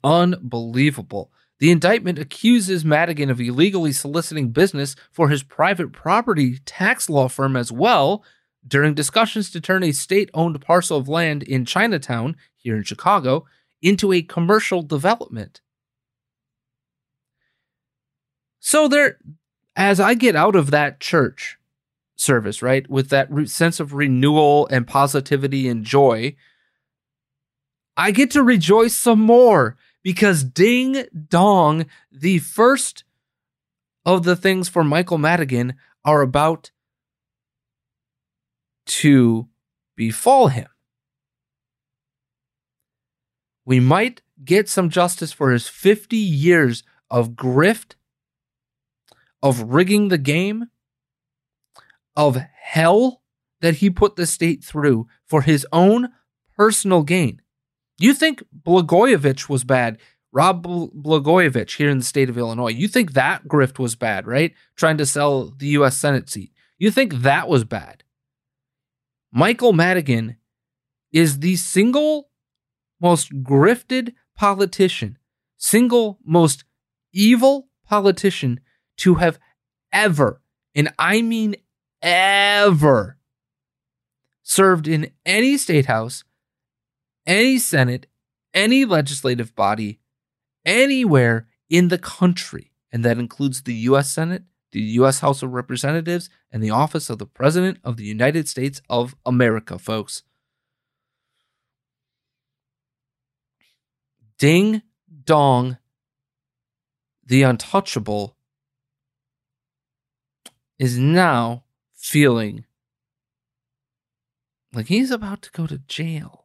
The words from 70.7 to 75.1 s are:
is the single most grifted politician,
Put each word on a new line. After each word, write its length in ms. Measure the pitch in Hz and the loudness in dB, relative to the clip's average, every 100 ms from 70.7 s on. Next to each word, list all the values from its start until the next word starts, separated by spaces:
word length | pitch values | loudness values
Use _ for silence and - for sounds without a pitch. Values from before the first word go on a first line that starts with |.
| _ _ _ _ | _ _ _ _
is 300 | 160 165 139 | 0 0 0
the 160 | 170 180 | -4 -4
single 720 | - 185 226 269 302 302 285 _ _ _ _ _ _ _ | -2 0 2 2 0 -2 -8 _ _ _ _ _ _ _
most 420 | 175 170 - 139 | 0 0 -2 -10
grifted 720 | 131 139 175 240 _ 254 240 _ _ - | 0 2 4 2 _ -6 -6 _ _ -2
politician, 840 | 202 196 196 - 190 - 107 | -2 0 -2 0 -2 0 -10